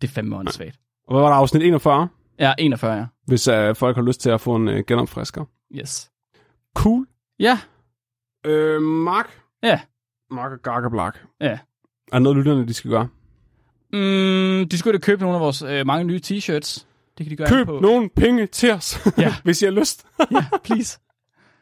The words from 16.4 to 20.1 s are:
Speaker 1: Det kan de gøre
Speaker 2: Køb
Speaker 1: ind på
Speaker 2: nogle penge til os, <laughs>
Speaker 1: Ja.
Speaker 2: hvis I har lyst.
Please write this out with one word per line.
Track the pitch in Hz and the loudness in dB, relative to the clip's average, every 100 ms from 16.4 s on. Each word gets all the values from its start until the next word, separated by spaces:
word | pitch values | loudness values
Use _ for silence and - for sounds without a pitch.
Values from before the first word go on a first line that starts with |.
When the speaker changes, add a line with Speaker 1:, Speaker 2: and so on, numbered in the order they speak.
| - 151 - - - _ _ - | -4 -4 -6 -12 -16 _ _ -14
Speaker 1:
Det | 151 | -12
kan | |
de | 151 | -4
gøre | 151 | 2
Speaker 2:
Køb | 262 | 2
Speaker 1:
ind | 226 | 2
på | 143 | 2
Speaker 2:
nogle | 196 247 202 - | 4 4 2 2
penge | 233 247 208 | 2 2 0
til | - 240 | 0 2
os, | 196 - - 202 | 2 -4 -4 0
<laughs> | - | 2
Speaker 1:
Ja. | 208 - | 0 0
Speaker 2:
hvis | 170 170 | 0 0
I | |
har | 196 | 0
lyst. | 196 - - _ | 0 -2 -4 _